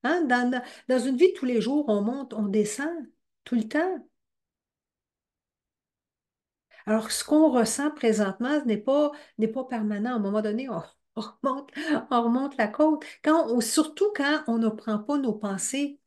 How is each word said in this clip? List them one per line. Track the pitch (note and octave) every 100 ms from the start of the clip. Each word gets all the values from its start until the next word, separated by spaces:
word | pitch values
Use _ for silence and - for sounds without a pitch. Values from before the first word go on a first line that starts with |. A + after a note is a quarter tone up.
Hein ? | B3 F4
Dans, | D4 B3 B3 B3+ B3 - -
dans | B3+
une | A#3+ C4
vie | F#4
de | -
tous | B3+
les | A#3
jours, | G3+ C#4+ C#4+
on | G#3
monte, | G3+ C4+ B3+
on | G#3+ G#3
descend | G#3+ G#3 - D4 E4+ B3+ _ _ _
tout | -
le | A#3+ G#3+
temps. | D4 F4+ E4+ - _ _ _ _ _ _ _ _ _ _ _ _ _ _ _ _ _ _ _ _ _ _ _ _ _ _ - -
Alors, | A3 A3
ce | -
qu'on | - D4+ D#4
ressent | B3 A3 - D4
présentement, | D4 A#3 G#3+ G3+ F#3+ B3 D4
ce | B3
n'est | G#3
pas, | A#3 C#4 D4 D4 - -
n'est | A3
pas | A3+ B3
permanent. | A#3+ G#3+ G#3 A3+
À | B3
un |
moment | G3 G#3
donné, | G#3+ A3 C4+
on, | E3+ - _ _ -
on |
remonte, | G#3+ - G#3+ C4+ C#4 - D#4+ D4 -
on | B3
remonte | A#3 B3 C#4 -
la | G#3+
côte. | G#3+ D#4 D4+ - -
Quand | D4 D#4+ B3
on, | A#3+
surtout | A3 - D#4 - G#4 G#4
quand | C#4+ D4+ D4+
on | A3+
ne | A3+
prend | G#3+ - G#3+
pas | G#3+ C#4+
nos | C4
pensées | G#3+ G#3 F#3+ - C4+ C#4+ C#4+